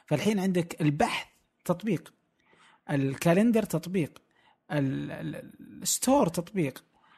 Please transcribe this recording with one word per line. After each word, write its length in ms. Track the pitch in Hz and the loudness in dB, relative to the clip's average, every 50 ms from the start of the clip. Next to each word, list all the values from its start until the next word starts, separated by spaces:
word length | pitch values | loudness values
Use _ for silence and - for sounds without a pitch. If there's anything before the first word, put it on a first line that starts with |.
| _ | _
فالحين 340 | - 151 135 - 208 220 190 | -2 -2 2 2 2 2 2
عندك 420 | 190 196 180 175 165 170 - - | 0 0 0 0 -2 -2 -4 0
البحث 460 | 156 151 147 151 - - - - - _ _ _ _ _ _ _ _ | 0 0 2 2 0 0 0 -6 -8 _ _ _ _ _ _ _ _
تطبيق، 480 | - 165 175 208 226 170 - - - _ _ _ _ _ _ _ _ _ _ _ _ _ _ _ - | -2 -2 -2 0 -2 -2 -2 -4 -12 _ _ _ _ _ _ _ _ _ _ _ _ _ _ _ -4
الكالندر 720 | 147 139 135 135 131 - - 170 170 196 220 240 220 220 208 | -2 0 0 -2 -2 0 2 4 4 6 4 4 4 2 0
تطبيق، 580 | - 170 156 - 175 190 185 139 - - - _ _ _ _ _ _ _ _ _ - | 0 -4 -4 -4 -2 -2 -2 -2 -2 -6 -20 _ _ _ _ _ _ _ _ _ -4
ال-، 400 | 175 147 139 135 139 143 143 147 | -2 0 0 0 -2 -4 -6 -8
ال-، 400 | 151 - 160 151 - - - - - - - - - - | -8 -8 -8 -8 -10 -10 -14 -16 -20 -20 -20 -20 -16 -8
الستور 460 | 190 - - - - 254 269 285 214 | -4 -2 -2 0 2 4 4 4 4
تطبيق، 560 | 165 170 175 165 - 214 190 151 127 - - _ _ _ _ _ _ _ | 2 0 -4 -6 -4 -2 -2 -2 -2 -2 -10 _ _ _ _ _ _ _